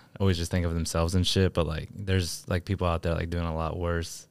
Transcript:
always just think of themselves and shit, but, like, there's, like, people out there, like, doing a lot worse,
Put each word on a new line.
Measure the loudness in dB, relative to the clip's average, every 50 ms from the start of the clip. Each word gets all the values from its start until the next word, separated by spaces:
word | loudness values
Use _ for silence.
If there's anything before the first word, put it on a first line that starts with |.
| -18 -18 _ 0
always | 2 2 2 2
just | 0 0
think | 0 0 0
of | 2 0
themselves | 0 -2 0 0 2 2 2 4
and | 2 2
shit, | 4 4 4 4 4
but, | 4 2 0
like, | 0 -2 -6 -8 -10 -12
there's, | -8 -4 0 0 0 0 -2 -6 -10 -4
like, | -2 -2 -2 0
people | -2 -2 0 0
out | 0 0 0
there, | 0 -2 0
like, | 0 -2 -2
doing | -2 -2 -2
a | -2 -2
lot | -2 -4 -4 -4
worse, | -4 -2 -2 -2 -2 -4 -6 -10 -14 -18 _